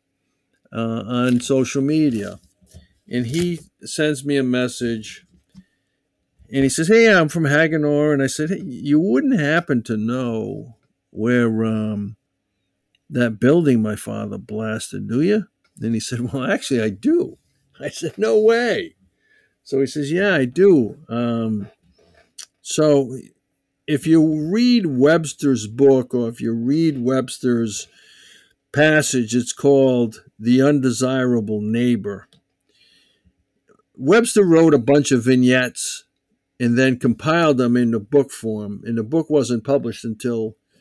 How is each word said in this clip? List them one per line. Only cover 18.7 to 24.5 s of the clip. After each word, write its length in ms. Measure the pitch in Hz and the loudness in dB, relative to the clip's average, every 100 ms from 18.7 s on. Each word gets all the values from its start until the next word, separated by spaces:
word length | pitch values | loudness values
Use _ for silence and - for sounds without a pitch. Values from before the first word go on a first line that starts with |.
| 147 82 _ _ _ _ _ _ _ | -4 -6 _ _ _ _ _ _ _
So 180 | - 135 | -6 -2
he 60 | 131 | -2
says, 240 | 151 139 | -4 -4
"Yeah, 240 | 175 202 | -2 0
I 100 | 165 | 0
do." 540 | 127 143 196 160 107 - - | 0 4 6 6 2 -6 -8
Um, 600 | 117 120 117 113 107 101 _ _ _ _ _ _ - - _ | -4 -2 -2 -2 -4 -8 _ _ _ _ _ _ -20 -20 _
so 540 | - - 151 143 127 127 - _ _ _ _ _ - | -8 0 2 2 0 -8 -16 _ _ _ _ _ -6
if 200 | 147 160 | -4 2
you 420 | 160 156 151 151 | 4 4 0 -2